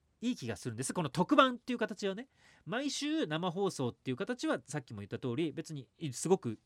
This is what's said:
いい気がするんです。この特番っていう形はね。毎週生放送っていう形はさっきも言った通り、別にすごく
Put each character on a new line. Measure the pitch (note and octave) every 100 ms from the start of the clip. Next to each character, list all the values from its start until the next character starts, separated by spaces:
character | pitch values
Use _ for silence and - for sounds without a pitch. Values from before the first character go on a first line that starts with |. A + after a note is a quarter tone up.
| _ -
い | A#3
い |
気 | - A#2
が |
す | G#2 B2+
る |
ん | A2
で |
す。 | -
こ | -
の | D3
特 | E3+ F3+
番 | D4 C4
っ | B3
て | -
い |
う | A#3+
形 | G#3+ G#3+ G3
は |
ね。 | F#3+ C4+ _ - -
毎 | D3+ A#3 C#4+
週 | - D4 D#4+
生 | F#3+ D#3 F3+
放 | F3 G3
送 | - A#2+
っ |
て | - -
い |
う | B2+
形 | G3 B3 D#4+
は | D3 -
さ | D3+
っ |
き | -
も | G#2+
言 | G2+
っ |
た | A2+
通 | B2+
り、 | A#2+ E3
別 | C3 D#3
に | D3 B2 - D3+
す | - D#3+
ご | F#3
く | A#2 G#2+